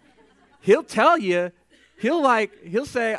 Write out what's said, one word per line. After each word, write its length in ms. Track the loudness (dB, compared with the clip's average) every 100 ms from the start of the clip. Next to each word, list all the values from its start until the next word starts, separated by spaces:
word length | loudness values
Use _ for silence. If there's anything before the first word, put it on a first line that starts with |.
| _ _ _ _ _ _
he'll 220 | 2 2
tell 360 | 2 2 2 2
you, 320 | 0 -2 -4 _ _ _ _ -6
he'll, 200 | -2 0
like, 400 | 2 2 -2 -8
he'll 240 | -6 -6 -4
say, 280 | -4 -4